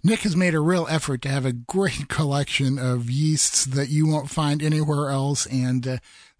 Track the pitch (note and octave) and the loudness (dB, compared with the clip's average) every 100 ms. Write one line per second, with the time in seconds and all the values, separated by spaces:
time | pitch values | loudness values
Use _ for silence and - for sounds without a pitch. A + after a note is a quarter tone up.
0 | E3+ A3+ G#3+ E3 F3+ D#3+ D#3 F3+ D#3+ D#3 | 2 2 2 2 2 2 2 2 0 -2
1 | - B2+ C#3 C3+ C3 B2 A#2+ F#3 F#3+ - | -2 -4 -2 -2 -2 -4 -4 -2 0 -2
2 | C#3+ - D3+ C#3+ C#3 - C3+ C3+ B2+ B2 | -4 -2 0 0 0 0 0 0 0 -2
3 | A#2 C3 D#3 D3+ - - C3+ C3+ C3 D3+ | -2 0 2 2 2 0 0 -2 0 2
4 | D#3 D3+ C#3+ - D3 D3 D#3 D#3 D3+ D3 | 2 0 -2 -2 0 0 0 0 0 0
5 | D3 C3+ C#3 C#3+ - C3 B2+ B2+ B2+ B2+ | 0 0 0 -2 -2 -2 0 0 -2 -6
6 | - - - | -8 -20 -20